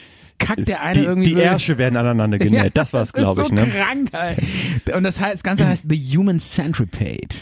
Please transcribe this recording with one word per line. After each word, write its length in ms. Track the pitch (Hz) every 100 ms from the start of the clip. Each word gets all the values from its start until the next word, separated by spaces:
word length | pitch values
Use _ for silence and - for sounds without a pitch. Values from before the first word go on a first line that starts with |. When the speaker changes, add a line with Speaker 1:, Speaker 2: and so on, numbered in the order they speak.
| - - - _
Speaker 1:
kackt 280 | - 220 -
der 140 | 170
eine 180 | 151 185
Speaker 2:
Die, 40 | 175
Speaker 1:
irgendwie 240 | 185 175
Speaker 2:
die 40 | 170
Speaker 1:
so 40 |
Speaker 2:
Ärsche 360 | 170 185 - 127
werden 200 | 127 120
aneinander 400 | 120 117 107 101
genäht. 160 | 104
Speaker 1:
<laughs> 100 | 107
Ja, 60 | 104
Speaker 2:
Das 240 | - -
war's, 180 | 127 110
Speaker 1:
das 100 | -
ist 140 | - 92
Speaker 2:
glaub 40 |
ich, 80 | -
Speaker 1:
so 60 | -
Speaker 2:
ne? 120 | -
Speaker 1:
krank, 420 | 202 196 277 269
ey. 800 | 165 175 170 - 190 185 135 - 185
Und 80 |
das 160 | 190 -
heißt, 140 | 196
das 100 | 190
Ganze 240 | 190 196 160
heißt 180 | 180 156
The 80 | 156 131 156
Human 240 | 196 165
Centipede. 960 | - - 151 160 104 - 104 55 - -